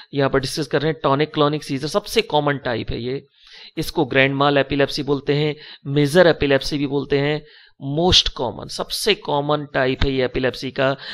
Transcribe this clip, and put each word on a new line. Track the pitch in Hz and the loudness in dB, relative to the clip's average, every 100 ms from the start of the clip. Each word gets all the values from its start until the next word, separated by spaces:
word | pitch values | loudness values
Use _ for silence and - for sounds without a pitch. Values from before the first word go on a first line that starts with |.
| - | -8
यहाँ | 139 135 | 0 2
पर | 135 | 2
डिस्कस | 131 - 147 | -2 -6 -2
कर | 147 | 0
रहे | 156 | 0
हैं | 156 | 0
टॉनिक | 143 139 151 | 0 2 0
क्लॉनिक | 156 147 151 | 2 0 0
सीजर, | - 135 151 | -4 -6 -2
सबसे | 202 - 233 | -4 -2 -2
कॉमन | - 151 147 139 | 0 0 0 -2
टाइप | 139 113 110 | -4 -6 -6
है | 135 | -6
ये। | 120 139 - _ - - - - | -6 -8 -12 _ -20 -20 -14 -8
इसको | 151 175 127 | -6 -2 0
ग्रैंड | 131 135 139 | 2 2 2
माल | 143 139 | 2 2
एपिलेप्सी | 135 143 139 - | 0 0 0 -2
बोलते | 139 143 - 143 | -2 -2 0 0
हैं, | 151 147 - - 139 | -2 -4 -14 -16 -2
मेजर | 143 143 180 175 | 2 4 6 6
एपिलेप्सी | 156 143 135 - 147 | 4 2 2 0 -4
भी | 139 | -2
बोलते | 143 135 139 | -2 0 0
हैं। | 143 151 - - _ _ | 0 -2 -8 -20 _ _
मोस्ट | 135 147 180 - - | -6 0 4 4 2
कॉमन, | - 120 - - | -4 -6 -6 -12
सबसे | - - - 220 190 | -10 -8 -4 0 0
कॉमन | - 143 147 151 143 | 0 -2 0 -2 -2
टाइप | 139 131 131 | 0 0 2
है | 139 | 0
ये | 135 123 | 2 -2
एपिलेप्सी | 131 127 - 131 | 0 -2 -4 -8
का। | 127 135 131 - | -2 -2 -2 -8